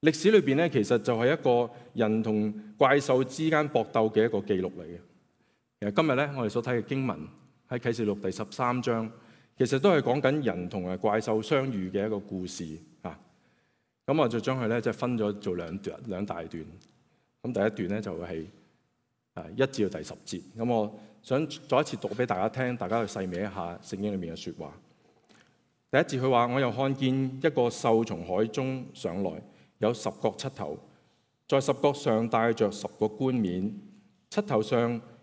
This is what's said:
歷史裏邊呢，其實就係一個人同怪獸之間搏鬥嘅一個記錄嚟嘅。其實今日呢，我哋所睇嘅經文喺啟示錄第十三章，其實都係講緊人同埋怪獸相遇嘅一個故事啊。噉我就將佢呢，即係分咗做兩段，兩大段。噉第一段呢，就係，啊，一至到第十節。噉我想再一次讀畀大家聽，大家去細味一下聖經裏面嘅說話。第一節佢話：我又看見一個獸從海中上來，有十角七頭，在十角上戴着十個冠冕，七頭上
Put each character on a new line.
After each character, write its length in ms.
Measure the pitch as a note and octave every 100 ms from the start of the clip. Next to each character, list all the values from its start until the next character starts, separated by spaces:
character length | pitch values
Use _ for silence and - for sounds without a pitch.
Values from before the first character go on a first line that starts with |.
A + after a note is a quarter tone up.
| D#3
歷 60 | D#3
史 160 | F#3+
裏 60 | G#3+
邊 180 | D#3 C3+
呢， 140 | E3+
其 120 | C3+
實 160 | G2+ A#2+
就 180 | G#2+ A#2
係 160 | A#2+
一 100 | D#3+
個 260 | C#3 A#2+ A#2+ - -
人 300 | - A2 A2
同 300 | A2 G#2+ G#2+ G#2 - -
怪 200 | C3+ C#3+
獸 240 | C3+ B2+ C3
之 240 | - D#3+
間 180 | D#3 D3+
搏 180 | B2+ G#2+
鬥 180 | - A2
嘅 140 | G#2+
一 60 | A2+
個 100 | G2+
記 220 | G2 F#2+
錄 100 | F#2
嚟 120 | -
嘅。 140 | E2 F2 - _ _ _ _ _ _ _
其 60 | G#2
實 40 |
今 120 | C3+ D#3+
日 100 | B2+
呢， 200 | D3 C#3
我 80 | A2
哋 40 |
所 140 | A#2+
睇 140 | A#2+ A#2+
嘅 40 |
經 220 | G#2+ C3+ C3
文 140 | D#2+ D#2 - - _ _
喺 100 | B2
啟 140 | A#2+
示 140 | A2+ G#2+
錄 120 | G2+
第 100 | F#2+
十 140 | F#2+ G#2+
三 320 | - B2 B2
章， 300 | B2 A2+ A2 - - - _ _
其 80 | B2
實 120 | C3+
都 140 | G3
係 80 | E3+
講 220 | A#2+ C3+
緊 200 | C3+ D3+
人 280 | A#2 F2 F2+
同 140 | G2+
埋 120 | F2+ F#2
怪 240 | G#2+ G#2+
獸 220 | A2 A2
相 280 | G#2 D3 C3+
遇 200 | A2 F#2
嘅 160 | G2 G#2
一 20 |
個 80 | G#2
故 300 | G2 F#2+ F2+
事 180 | - E2+ D#2 - _
啊。 180 | F2+ - _ _ _ _ _ _ _ _ -
噉 120 | D3
我 40 | B2+
就 140 | A#2
將 180 | G#2+ C3
佢 100 | A2+
呢， 100 | A#2
即 100 | A2+
係 40 |
分 240 | G#2+ B2 A#2+
咗 120 | G#2+
做 220 | G2+ - F2
兩 200 | E2 F#2+
段， 200 | - - A#2
兩 180 | F#2 G2+
大 100 | F2
段。 300 | E2 E2 D2+ E2+ - _ _ _ _ _
噉 80 | B2
第 320 | A#2 G#2 G#2
一 40 | F2
段 20 |
呢， 120 | G#2
就 120 | G2 E2
係， 260 | F2 E2 D#2 - _ _ _ _ _ _ _
啊， 120 | - D#2+
一 120 | G#2 C3+
至 240 | C3 G2
到 100 | D#2
第 60 | D#2
十 80 | - -
節。 160 | F2+ - A2
噉 80 | A#2
我 320 | A#2 G#2+ G#2+ - -
想 240 | - C3 D#3
再 360 | - - C3
一 20 |
次 140 | D3+ A2+
讀 100 | G2+
畀 180 | G#2+ B2
大 120 | F#2
家 100 | G#2+
聽， 300 | B2+ B2+ A#2+
大 100 | F#2
家 180 | A2+ G#2
去 60 |
細 180 | G#2+ F#2
味 100 | F2
一 40 |
下 340 | G2+ F#2+ E2+ F2
聖 160 | - F#2+
經 140 | G#2
裏 20 | G2
面 180 | E2+
嘅 60 | E2
說 140 | - D#2+
話。 140 | D#2 - _ _ _ _ _ - _ _ _ _ _
第 60 | C3+
一 20 | C3 C3+
節 20 | C3
佢 40 |
話： 180 | B2 A#2+
我 100 | B2+
又 140 | B2+
看 240 | A2 C3+ C3+
見 300 | C3+ C3 C3
一 240 | C3 D#3+
個 140 | C3
獸 420 | A#2+ - A#2+ A2+ A2+
從 200 | F2 E2+
海 200 | F#2 A2
中 400 | B2 C3 C3 B2
上 280 | - F#2+ F2
來， 180 | F#2 D#2+ - - _ _
有 140 | G#2+
十 120 | A#2 A2
角 280 | - A2 G2
七 100 | C3+ C3
頭， 240 | E2 D2+ - _ _ _ _ _ _
在 140 | C#3
十 140 | C3+
角 180 | C3 C#3+
上 380 | C#3 - A2 A2+
戴 240 | A#2 A#2
着 180 | A2+ G#2+
十 160 | - - -
個 120 | G#2+
冠 260 | - C3 B2+
冕， 420 | G2 F2+ G2+ G#2+ - - _ _ _
七 120 | -
頭 200 | G#3 A2+
上 400 | G#2+ B2 A#2 A#2+ - -